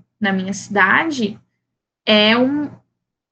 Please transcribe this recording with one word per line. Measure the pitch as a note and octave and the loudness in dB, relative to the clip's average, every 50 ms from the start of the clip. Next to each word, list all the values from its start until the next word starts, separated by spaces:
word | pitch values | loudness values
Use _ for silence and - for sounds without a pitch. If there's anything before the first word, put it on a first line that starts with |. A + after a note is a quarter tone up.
| - _ _ _ | -20 _ _ _
na | G#3+ G3 | -4 -2
minha | G3 F#3+ F#3 G3 G3 | -2 -2 -4 -6 -8
cidade, | - - - G3+ G3+ G#3 G#3+ A#3+ C#4+ E4 E4 D4 B3+ G#3+ G3 - - _ _ _ _ _ _ _ _ _ _ _ _ _ | -10 -10 -4 0 0 2 2 2 0 0 -2 -4 -4 -4 -6 -6 -12 _ _ _ _ _ _ _ _ _ _ _ _ _
é | - G#3+ G#3+ G#3 G#3+ A#3 B3 | 2 2 4 4 4 2 2
um, | B3+ C4+ C#4+ D4 D4 - - - _ _ _ _ _ _ _ _ _ _ | 0 0 -2 -4 -6 -8 -10 -18 _ _ _ _ _ _ _ _ _ _